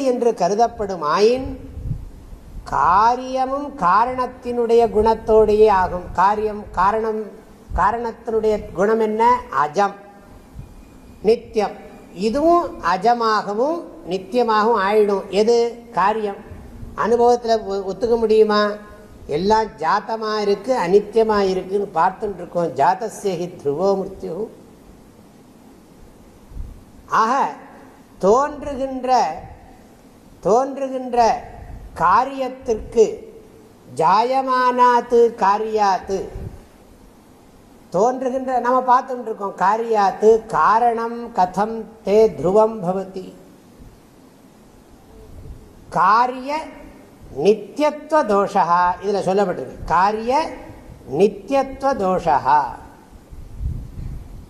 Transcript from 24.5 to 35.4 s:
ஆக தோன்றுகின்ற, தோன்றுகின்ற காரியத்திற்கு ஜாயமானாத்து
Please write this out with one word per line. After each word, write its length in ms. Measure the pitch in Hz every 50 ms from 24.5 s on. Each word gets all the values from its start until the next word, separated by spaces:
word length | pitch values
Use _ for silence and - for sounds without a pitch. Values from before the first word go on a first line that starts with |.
| - - - - - - - - - - - - - - - - - - - - - - - - - - - - - - - - - - - - - - - - - - - - - - - - - - - -
ஆக 220 | - - 220 226 254 277 - 160 147 - - - - - - - - - - - - -
தோன்றுகின்ற, 920 | - 185 214 254 277 302 302 285 277 294 285 240 269 269 262 262 240 254 262 240 202 160 156 - - - - - - - - - - - - - - - - - - - - -
தோன்றுகின்ற 800 | - 170 202 240 269 277 269 269 277 262 262 262 254 254 240 240 233 220 180 139 - - - - - - - - - - - -
காரியத்திற்கு 1080 | 165 175 185 220 254 269 277 269 262 247 254 - - 254 226 214 - - - 240 220 185 - - - - - - - - - - - - - - - - 123
ஜாயமானாத்து 1200 | 127 160 165 185 208 233 247 262 269 262 262 254 254 254 247 247 247 247 247 247 240 240 240 247 233 233 233 220 -